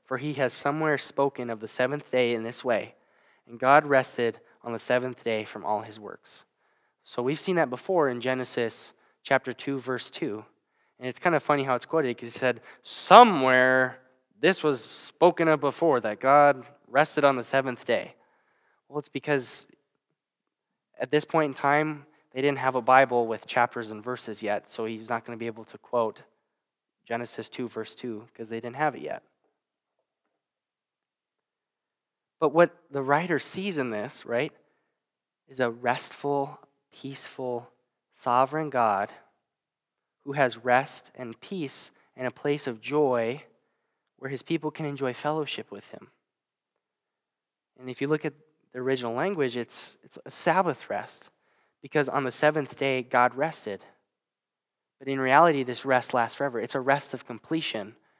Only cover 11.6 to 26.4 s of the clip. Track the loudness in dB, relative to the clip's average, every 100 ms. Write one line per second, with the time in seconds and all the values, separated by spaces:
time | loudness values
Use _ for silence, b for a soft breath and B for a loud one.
11.6 | 0 -2 -2 -2 0 -4 -8 -4 -2 -2
12.6 | B B -10 -2 10 12 12 8 4 6
13.6 | 6 4 2 -4 _ _ _ _ 0 2
14.6 | 0 -2 -6 -14 -12 4 4 6 2 2
15.6 | 0 0 2 2 0 -2 4 6 6 4
16.6 | -4 -20 _ 0 2 4 4 2 0 -2
17.6 | 0 -4 -2 -2 -4 -16 _ _ _ _
18.6 | _ _ _ -12 -8 -8 -2 -2 -2 -8
19.6 | -12 _ _ _ _ _ _ _ _ _
20.6 | _ _ _ -10 -2 0 0 0 0 0
21.6 | 2 2 0 -6 -14 b b -2 0 0
22.6 | 0 0 6 6 6 4 0 -4 -2 0
23.6 | 0 -2 -10 -10 -8 -8 -10 -8 -4 -4
24.6 | -6 -8 -8 -8 -6 -8 -8 -10 -10 -10
25.6 | -16 -20 _ 0 0 -4 -18 _